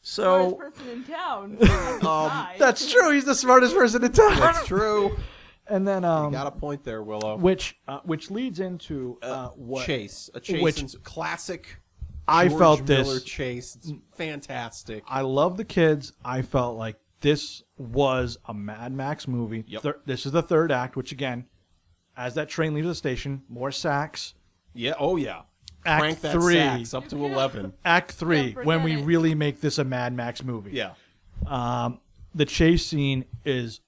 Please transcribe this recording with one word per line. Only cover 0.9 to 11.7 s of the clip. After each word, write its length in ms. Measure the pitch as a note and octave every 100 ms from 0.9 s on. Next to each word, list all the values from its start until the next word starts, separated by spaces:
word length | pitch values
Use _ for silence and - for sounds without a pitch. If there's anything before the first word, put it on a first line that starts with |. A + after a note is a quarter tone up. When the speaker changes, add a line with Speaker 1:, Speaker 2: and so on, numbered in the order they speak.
Speaker 2:
in 120 | A#3+
town. 540 | C4 D#4+ F4 A3+ G3+ G#3+
Speaker 1:
<laughs> 80 | A3+ - B3+ D#4
Um, 40 |
Speaker 2:
Tie. 560 | D#3+ D#3 D#3 C#4 F#3 F#3
Speaker 3:
That's 320 | C4 - D4
true. 180 | B4 E4+
He's 120 | C#4+
the 100 | C4+
smartest 400 | C4 B3+ B3+ B3
person 300 | F#4 A#3+ A#3
in 80 | B3
town. 260 | B3 G#4+ -
Speaker 1:
That's 260 | E4 E4 D4
true. 500 | G3 G#3+ G#3+ G3+ - - - - _ -
Speaker 3:
And 200 | G3+ G3
then, 180 | G3
um, 220 | F3+ D#3+ D3
Speaker 1:
You 120 | C3+
got 80 | C#3+
a 60 |
point 320 | C#3 D3 C#3+
there, 180 | B2+ A2
Willow. 340 | G#2+ G#2+ G#2+ C#3+
Speaker 3:
which, 400 | F3+ F#3 - - -
uh, 100 | C#3
which 260 | F3 D#3 -
leads 300 | G3+ B3+ E3+
into, 580 | F#3 F3+ - D3 B2+ A#2+
Speaker 1:
Uh, 60 | A#2+
Speaker 3:
uh, 220 | C3+ B2 -
what 280 | A#2+ C3
Speaker 1:
chase, 460 | B2+ C3+ G2+ - -
a 60 | -
chase, 240 | - E3+
Speaker 3:
which 160 | E3 D3+
Speaker 1:
and 80 | C3+
s-, 80 | -
classic 800 | - - D#3+ E3+ - E3+ -